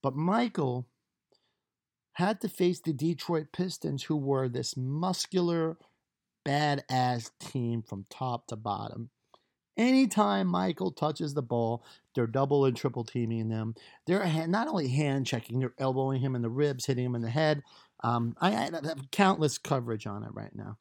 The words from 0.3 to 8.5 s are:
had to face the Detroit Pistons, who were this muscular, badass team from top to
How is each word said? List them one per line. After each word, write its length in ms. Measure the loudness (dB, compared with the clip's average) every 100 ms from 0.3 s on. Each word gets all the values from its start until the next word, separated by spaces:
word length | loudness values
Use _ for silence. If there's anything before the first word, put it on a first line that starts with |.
| 2 2 0 0 -2 -6 _ _ _ _ _ _ _ _ _ _ _ _ 0
had 220 | 0 2
to 80 | -4
face 320 | 2 2 2
the 120 | -2
Detroit 540 | 0 0 0 0 -2 -2
Pistons, 500 | -4 -4 -2 -4 -4
who 140 | -2 -2
were 320 | 2 0 0
this 280 | -2 -4 -4
muscular, 1000 | -4 -2 -2 -2 -2 0 2 2 0 -4 _ _ _ _ _ _
badass 880 | -2 2 2 0 0 2 2 0 -4 _
team 420 | -6 -2 0 -2
from 260 | -4 -12 -12
top 380 | -8 -6 -6
to 80 | -8